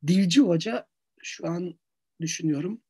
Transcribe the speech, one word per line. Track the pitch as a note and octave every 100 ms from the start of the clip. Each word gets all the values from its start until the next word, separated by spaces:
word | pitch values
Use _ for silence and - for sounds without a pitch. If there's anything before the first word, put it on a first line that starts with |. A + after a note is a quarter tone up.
| D3
dilci | F#3 G3 E3+
hoca | B3 E3 G3+ A#3+ - _ _ _
şu | - - E3
an | E3+ F3+ - _ _ _ _
düşünüyorum | D#3+ - D#3+ C#3+ F3 A3 _